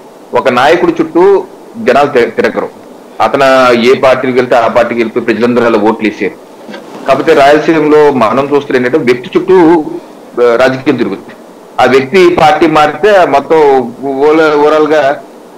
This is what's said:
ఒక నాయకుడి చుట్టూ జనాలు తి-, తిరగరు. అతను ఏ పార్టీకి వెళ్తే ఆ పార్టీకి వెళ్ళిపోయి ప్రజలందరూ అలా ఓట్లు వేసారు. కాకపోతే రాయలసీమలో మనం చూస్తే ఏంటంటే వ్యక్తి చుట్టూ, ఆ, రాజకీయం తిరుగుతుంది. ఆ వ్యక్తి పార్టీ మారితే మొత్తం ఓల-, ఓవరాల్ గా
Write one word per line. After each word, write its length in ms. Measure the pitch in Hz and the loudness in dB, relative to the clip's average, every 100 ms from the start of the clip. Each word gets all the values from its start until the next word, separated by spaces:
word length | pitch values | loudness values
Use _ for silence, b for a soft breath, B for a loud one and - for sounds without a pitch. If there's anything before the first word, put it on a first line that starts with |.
| - - - | -20 -20 -6
ఒక 160 | 120 131 | -4 -2
నాయకుడి 440 | 123 139 175 175 - | 0 0 0 0 -2
చుట్టూ 420 | 156 170 196 190 - - - 117 | -2 0 2 2 -2 -16 -20 -8
జనాలు 240 | 110 127 143 | -2 0 0
తి-, 220 | 131 113 | 0 -2
తిరగరు. 400 | - 101 101 - - - - - - | -2 -4 -4 -8 -12 -20 -20 -14 -4
అతను 500 | 120 135 135 131 123 | -2 0 2 2 2
ఏ 200 | 120 120 | 2 2
పార్టీకి 400 | 131 131 123 131 | 2 2 0 -2
వెళ్తే 220 | 123 123 127 | -2 0 0
ఆ 120 | 113 | 0
పార్టీకి 340 | 120 117 120 | 0 -2 -2
వెళ్ళిపోయి 240 | 110 120 110 | -4 -4 -4
ప్రజలందరూ 380 | 107 120 120 | -2 -2 0
అలా 140 | 117 110 | 0 0
ఓట్లు 300 | 107 110 104 | -2 -2 -4
వేసారు. 460 | - 95 - - - - - - - - | -6 -8 -10 -20 -20 -20 -20 -18 -10 -4
కాకపోతే 260 | 135 147 | -2 0
రాయలసీమలో 800 | 147 139 151 156 160 151 151 147 | 2 4 2 0 0 2 4 4
మనం 380 | 131 107 123 139 143 | 2 0 -2 -2 -2
చూస్తే 200 | 139 131 | -2 -2
ఏంటంటే 220 | 123 151 | 0 -2
వ్యక్తి 320 | 123 123 - 170 | 0 -2 -2 -4
చుట్టూ, 460 | - 185 160 170 151 - - - - 120 | 2 2 4 2 -2 -10 -16 -20 -12 -2
ఆ, 120 | 120 117 | 0 2
రాజకీయం 400 | 131 131 147 123 | 0 -2 -4 -4
తిరుగుతుంది. 400 | 101 98 - - - - - - | -4 -8 -14 -20 -20 -20 -12 -2
ఆ 40 | 127 | 0
వ్యక్తి 440 | 131 135 190 175 | 0 0 2 2
పార్టీ 380 | - 156 151 165 | 2 2 2 0
మారితే 580 | 156 151 143 208 196 156 | 2 0 0 0 2 2
మొత్తం 340 | 139 143 160 143 135 120 120 | 0 0 2 2 2 -2 -8
ఓల-, 500 | 135 135 151 160 156 | -8 -2 0 2 2
ఓవరాల్ 340 | 151 147 156 147 | 2 2 2 0
గా 340 | 151 135 143 - - - | 0 -2 -4 -10 -20 -20